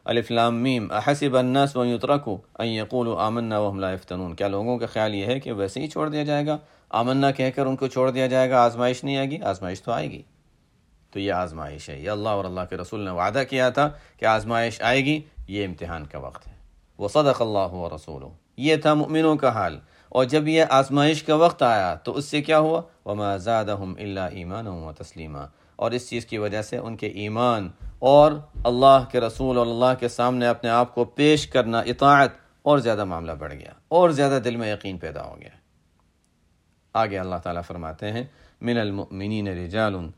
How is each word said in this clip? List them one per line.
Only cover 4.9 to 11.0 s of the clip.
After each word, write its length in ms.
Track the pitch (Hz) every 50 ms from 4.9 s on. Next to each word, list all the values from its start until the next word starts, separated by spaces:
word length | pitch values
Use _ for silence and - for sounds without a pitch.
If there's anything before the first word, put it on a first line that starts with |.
| - 113 107 110 107
یہ 120 | 98 98
ہے 140 | 107 127 135
کہ 120 | 135 - 117
ویسے 280 | 101 98 95 - 127
ہی 80 | 131 156
چھوڑ 200 | - 160 156 156
دیا 160 | 151 151 147
جائے 220 | 147 147 147 147
گا، 120 | 151 151 151 - _ _ _ _ -
آمنا 400 | - 110 117 123 131 135 139 139
کہہ 200 | 135 - 131 131 127
کر 120 | - 139
ان 100 | 131 135
کو 120 | 131 139 127
چھوڑ 220 | - 131 127 131
دیا 160 | 123 127 131
جائے 240 | 127 127 131 131 127
گا، 140 | 131 123 120
آزمائش 400 | 120 117 120 123 123 127 - -
نہیں 120 | 139 139
آئے 140 | 135 139 135
گی؟ 120 | 147 185 202
آزمائش 400 | 107 95 90 95 90 92 95 -
تو 100 | - 117
آئے 180 | - - -
گی۔ 120 | - - - _ _ _ _ _ _ _ _ _ _ _ _ _ _ _